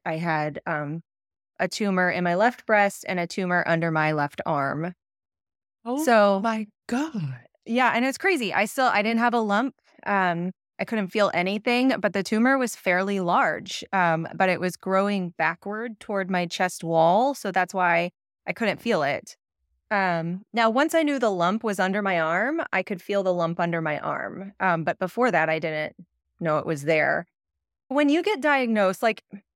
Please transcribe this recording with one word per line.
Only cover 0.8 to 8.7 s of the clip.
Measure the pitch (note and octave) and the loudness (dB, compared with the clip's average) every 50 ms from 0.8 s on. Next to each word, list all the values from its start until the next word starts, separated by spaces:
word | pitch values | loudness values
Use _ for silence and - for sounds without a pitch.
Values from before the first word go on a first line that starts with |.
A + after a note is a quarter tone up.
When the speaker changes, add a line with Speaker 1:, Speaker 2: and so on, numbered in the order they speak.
| D3+ C#3+ D#3 E3 - _ _ _ _ _ _ _ _ _ _ - | -4 -6 -8 -10 -12 _ _ _ _ _ _ _ _ _ _ -6
Speaker 1:
a | A3 | -6
tumor | G#3+ - - A3 G3+ F#3+ F3+ F3+ F3+ | -4 -4 -4 -2 0 0 2 2 0
in | - F3+ | 0 0
my | F3 F3 E3+ | 0 0 2
left | F3+ G#3+ B3 A#3+ - - | 2 2 2 0 -2 -2
breast | - A3 G#3 G3+ G3+ - - - - | 0 2 4 4 2 0 -4 -8 -6
and | F#3 F3+ | -4 -4
a | E3+ | -4
tumor | E3+ - - F#3 F3+ F3+ F3 - | -4 -4 -4 -2 0 0 0 2
under | - E3+ E3 E3+ E3 | 2 0 0 0 0
my | D#3+ D#3 D#3 D#3 | 0 0 0 0
left | D#3 D3+ C#3+ D3 - - - | 0 0 -2 -2 -4 -6 -4
arm. | - D#3+ C#3+ C3+ C#3 C#3+ D3 D#3+ F3+ F3+ _ _ _ _ _ _ _ _ _ _ _ _ _ _ _ _ _ - | -2 -2 -2 -2 -2 -4 -4 -6 -8 -10 _ _ _ _ _ _ _ _ _ _ _ _ _ _ _ _ _ -10
Speaker 2:
Oh | A#3 B3 C#4+ D#4 | -6 -6 -2 2
Speaker 1:
So | C4 A#3 A3 G#3 G3+ G3 G3 | 4 6 6 6 6 4 2
Speaker 2:
my | G3 A3+ A3 A3 G#3+ G#3 _ _ _ | 0 -2 -2 -4 -6 -8 _ _ _
God. | - A#3 B3 D4+ D#4+ D#4 G#3 D#3 C3+ B2+ B2 - _ _ _ _ | -4 -2 -2 -2 -2 -4 -4 -6 -6 -6 -10 -14 _ _ _ _
Speaker 1:
Yeah, | - A3+ B3 B3+ A#3 - | -4 0 2 2 2 2
and | A3+ B3 | 0 0
it's | C4+ C4 - | -2 -2 -2
crazy. | - G4 F#4 C#4+ A#3+ F#3 - | 0 0 0 0 0 0 0
I | - G#3 | 0 0
still, | G#3+ | 0